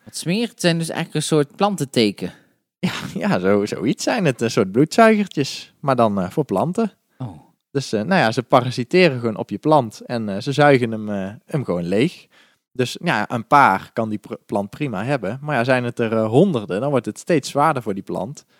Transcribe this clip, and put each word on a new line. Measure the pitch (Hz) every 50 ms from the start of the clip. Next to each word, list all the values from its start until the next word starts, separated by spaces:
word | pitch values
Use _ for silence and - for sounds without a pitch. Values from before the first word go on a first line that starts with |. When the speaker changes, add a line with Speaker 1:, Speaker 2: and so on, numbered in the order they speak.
| _
Speaker 1:
Wat | - -
smerig. | - - 156 180 220 240 220
Het | - -
zijn | - 175 165
dus | 165 165 160
eigenlijk | - 143 160 - -
een | 156 147
soort | - 160 151 143 - _
plantenteken. | - 196 208 196 156 147 - - 127 110 104 95 - 92 85 - _ _ _ _ _ _ _ _ _
Speaker 2:
Ja, | - 180 - - - - -
ja, | - - 208 147 95
zo, | 90 95 104 101 104
zoiets | - - - 87 131 - - -
zijn | - 254 240 180
het. | 143 120 -
Een | - 220
soort | - - - 190
bloedzuigertjes, | 95 123 151 - - 233 226 220 220 208 202 - - 156 135 - - - - - _ _
maar | - 143 131
dan, | 120 117 107 101 98
eh, | 90 -
voor | - 160 139
planten. | - 101 - 127 160 180 233 226 196 - _ _ _ _
Speaker 1:
Oh. | _ 131 107 82 76 - _ _ _ _ _
Speaker 2:
Dus, | - 139 135 - -
eh, | 101
nou | 107 - 196 175
ja, | 127 110
ze | 110 135 113
parasiteren | - 147 127 123 127 117 127 120 - - 185 185 156 131 123
gewoon | 117 113 104
op | 90 - -
je | 104
plant | 95 - 151 156 147 120 110 - - -
en, | - 127 117 110 104
eh, | 95 101
ze | 123 143
zuigen | 131 147 147 147 139 120 120 113
hem, | 113 110 107 104
eh, | 104 98 95 98 107 - _
hem | _ - 143 117
gewoon | - 87 90 87
leeg. | 85 95 107 135 180 - - _ _ _ _ _ _ _ _ _ _ _
Dus | - 127 - - - -
ja, | 175 131 107 104 -
een | - 117 107
paar | - 147 143 131 107 95 - - - _
kan | 120 113 110
die | 104
pr-, | 101 - - 117 - _
plant | _ - 101 101 101
prima | - - 147 135 107 90 107
hebben. | 131 147 120 98 92 123 139
Maar | 147 151 147
ja, | 117 120
zijn | 135 127 123 123
het | 120 - -
er, | 117 110 113
eh, | 110 110
honderden, | 107 113 139 196 202 151 113 104 - 90 101
dan | 127 147
wordt | 147 - -
het | 107 - -
steeds | - - 175 143 - -
zwaarder | - 139 147 160 147 127 113
voor | 113 98
die | 98 -
plant. | - 90 85 92 120 151 - _ _ _